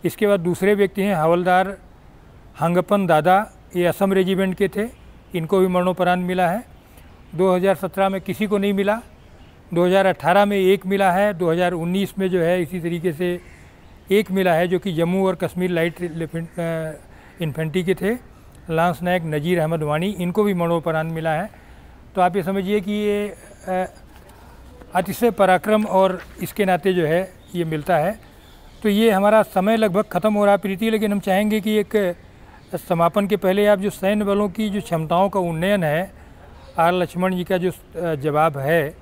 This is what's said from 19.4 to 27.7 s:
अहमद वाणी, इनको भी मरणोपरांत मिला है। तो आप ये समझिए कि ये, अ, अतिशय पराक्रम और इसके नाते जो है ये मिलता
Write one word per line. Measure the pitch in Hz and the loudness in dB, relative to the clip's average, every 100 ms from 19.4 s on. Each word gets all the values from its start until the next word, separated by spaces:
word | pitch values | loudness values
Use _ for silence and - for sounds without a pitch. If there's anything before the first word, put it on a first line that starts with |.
| 151 175 | 0 0
अहमद | 156 165 | 0 -2
वाणी, | 151 151 185 | -2 -2 -2
इनको | 185 175 180 | -4 -4 0
भी | 208 | 0
मरणोपरांत | 185 170 170 160 160 160 | 0 0 0 -2 -4 -4
मिला | 160 160 | -4 -2
है। | 156 208 - - - - - - | -4 -4 -12 -20 -20 -20 -20 -10
तो | - | 0
आप | 180 185 | 2 2
ये | |
समझिए | 170 196 185 208 | -2 -4 0 -2
कि | 185 | -2
ये, | 208 208 202 208 - - - - | -2 -2 -2 -4 -10 -20 -18 -6
अ, | 185 185 - - - - - - - - - - | -4 -4 -10 -20 -20 -20 -20 -20 -20 -20 -20 -6
अतिशय | 180 190 175 233 | -4 -4 0 0
पराक्रम | 202 190 185 208 214 | 2 4 4 2 0
और | 214 185 190 180 - - | 2 2 2 0 -10 -10
इसके | 180 - | -10 -2
नाते | 196 180 196 | 0 0 0
जो | 180 156 | 0 0
है | 170 190 - - | 0 -2 -12 -12
ये | 175 | -6
मिलता | 160 | -4